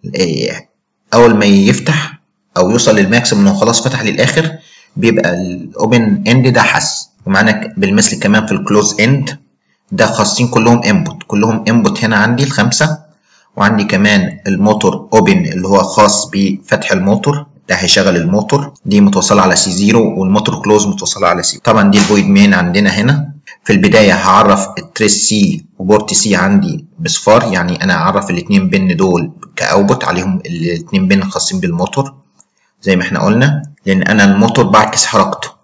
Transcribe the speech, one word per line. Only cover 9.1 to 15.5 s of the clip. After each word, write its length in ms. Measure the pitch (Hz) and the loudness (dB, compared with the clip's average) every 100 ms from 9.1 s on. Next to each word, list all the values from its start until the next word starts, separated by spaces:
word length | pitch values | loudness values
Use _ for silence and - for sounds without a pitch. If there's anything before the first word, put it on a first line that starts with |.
| 139 - - _ _ _ _ _ | 0 -2 -10 _ _ _ _ _
ده 140 | - 110 | -2 -2
خاصين 420 | 110 104 - 120 | 0 -2 -2 -2
كلهم 360 | 117 113 117 | 0 2 2
انبوت، 340 | 117 101 - - - | 2 0 -2 -8 -6
كلهم 380 | 101 110 110 - | -2 0 -2 0
انبوت 360 | 117 101 - | 0 0 -2
هنا 120 | 107 107 | -2 0
عندي 280 | 110 120 | 0 0
الخمسه. 540 | 139 - 104 - 156 156 _ _ _ _ _ - | -2 0 -2 0 -2 -2 _ _ _ _ _ -2
وعندي 260 | 104 107 | 0 0
كمان 560 | 101 98 104 104 87 - - | -2 0 2 2 0 -6 -6
الموتور 640 | 95 104 107 101 - - | 0 2 2 0 -2 0
اوبن 320 | 110 92 185 | 2 4 2
اللي 220 | 165 | 0